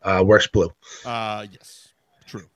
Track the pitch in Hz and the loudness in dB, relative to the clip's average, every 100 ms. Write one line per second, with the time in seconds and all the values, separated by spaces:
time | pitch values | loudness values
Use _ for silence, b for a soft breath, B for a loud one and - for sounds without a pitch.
0 | - 98 95 107 - 104 82 - B B | -2 2 4 4 4 0 -2 -4 B B
1 | 123 117 110 107 104 92 - - - _ | -10 -8 -8 -10 -12 -20 -20 -20 -20 _
2 | _ _ - 101 - | _ _ -20 -18 -18